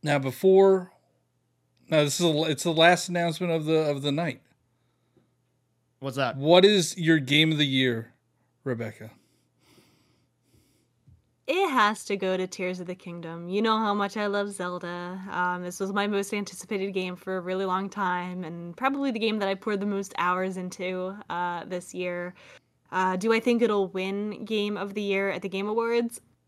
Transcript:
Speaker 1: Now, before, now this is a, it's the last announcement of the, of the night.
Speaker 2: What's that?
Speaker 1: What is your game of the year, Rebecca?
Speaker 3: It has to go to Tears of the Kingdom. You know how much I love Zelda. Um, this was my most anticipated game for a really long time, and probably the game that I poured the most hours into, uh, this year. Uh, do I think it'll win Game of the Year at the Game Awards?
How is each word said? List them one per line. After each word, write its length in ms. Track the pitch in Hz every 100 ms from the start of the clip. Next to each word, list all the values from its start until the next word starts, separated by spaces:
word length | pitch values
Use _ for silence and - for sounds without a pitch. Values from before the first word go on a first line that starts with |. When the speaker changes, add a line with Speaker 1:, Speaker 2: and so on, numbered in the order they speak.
Speaker 1:
Now, 160 | 151 143
before, 720 | 135 127 190 190 196 190 180 _ _ _ _ _ _ _ _ _ _
now 140 | 160
this 160 | 147 139
is 60 | 175
a, 180 | 151
it's 200 | 156 151
the 100 | 175
last 360 | 160 165 175 -
announcement 420 | 175 170 160 180
of 120 | 165 151
the, 120 | 160 156
of 120 | 143
the 100 | 143
night. 300 | 143 170 - _ _ _ _ _ _ _ _ _ _ _ _ _ _ _ _
Speaker 2:
What's 180 | 135 131
that? 180 | 127 135
Speaker 1:
What 280 | 143 175 190
is 320 | 208 160 -
your 200 | 160 160
game 320 | 131 147 160
of 60 | 156
the 80 | 147
year, 480 | 131 131 117 113 _ _ _ _ _
Rebecca? 480 | 139 117 113 107 110 - _ _ _ _ _ _ _ _ _ _ _ _ _ _ _ _ _ _ _ _ _ _ -
Speaker 3:
It 220 | 339 381
has 340 | 262 208 214 -
to 120 | 202
go 180 | 190 185
to 100 | 185
Tears 360 | - 185 185
of 60 | 180
the 80 | 185
Kingdom. 520 | - 170 165 170 175
You 140 | 196
know 160 | 220 220
how 160 | 220
much 240 | 208 202 214
I 100 | 208
love 240 | 202 202
Zelda. 680 | 196 180 180 175 175 175 185 190
Um, 320 | - 180 180
this 160 | 180 180
was 140 | 190
my 120 | 202 202
most 280 | 202 202
anticipated 580 | 208 202 - - 208 196
game 240 | 196 185 180
for 220 | - 190
a 40 |
really 220 | 175 185
long 260 | 190 185 190
time, 540 | 208 190 180 180 180
and 320 | 170 170 170 170
probably 360 | 262 277 277
the 80 | 226
game 200 | 220 214
that 80 | 196
I 80 | 190
poured 240 | 220 208
the 60 | 202
most 280 | 196 196 -
hours 400 | 180 180 185 185
into, 580 | 185 - 185 185 185 202 -
uh, 340 | 175 175 175 170
this 280 | 180 175
year. 400 | 180 180 175 175 180 - - _ _ _
Uh, 240 | 185 185 185
do 160 | 220
I 60 | 226
think 220 | 226 233
it'll 260 | 226 208 190
win 560 | 185 185 202 208 208
Game 320 | 208 220 208 208
of 160 | 202
the 80 | 196
Year 280 | 202 196 196
at 120 | 180
the 80 | 190
Game 180 | 190 202
Awards? 520 | 220 233 233 233 - _ _